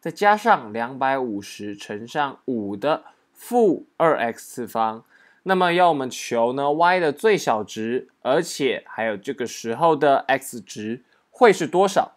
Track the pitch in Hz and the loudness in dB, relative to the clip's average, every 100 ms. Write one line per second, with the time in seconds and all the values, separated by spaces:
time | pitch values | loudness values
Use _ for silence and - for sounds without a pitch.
0 | 170 160 208 214 233 190 113 107 117 135 | -10 0 4 4 4 2 0 -6 -6 -2
1 | 135 135 127 101 98 - 104 101 - 104 | 0 0 -2 -6 -8 -12 -12 -12 -10 -12
2 | 117 156 143 - - 120 101 101 131 156 | -8 -4 -4 -6 -6 -6 -4 -4 -2 -2
3 | - _ _ _ - 240 220 151 - _ | -4 _ _ _ -4 2 2 2 -4 _
4 | 165 147 117 113 - - 113 113 113 110 | 2 2 -2 -6 -14 -12 -8 -2 -2 -4
5 | _ _ _ _ - 190 180 170 180 151 | _ _ _ _ -2 2 2 4 4 2
6 | 127 120 - 120 117 135 143 151 170 185 | -4 -8 -4 0 0 0 -2 2 2 2
7 | 165 139 220 196 - 113 104 - 110 123 | 0 0 0 2 2 -2 -2 -8 -4 -4
8 | - _ 120 139 175 - 135 98 - - | -6 _ 0 0 0 -2 -2 -2 -6 -4
9 | 113 104 98 139 117 - 113 117 165 156 | -4 -4 -8 -6 -8 -8 -8 0 2 4
10 | 147 135 - 135 - 123 98 - 107 123 | 4 2 2 -2 -2 -16 -14 -10 -8 -8
11 | _ _ _ - 240 190 156 175 196 190 | _ _ _ 4 6 6 2 0 2 2
12 | - | -2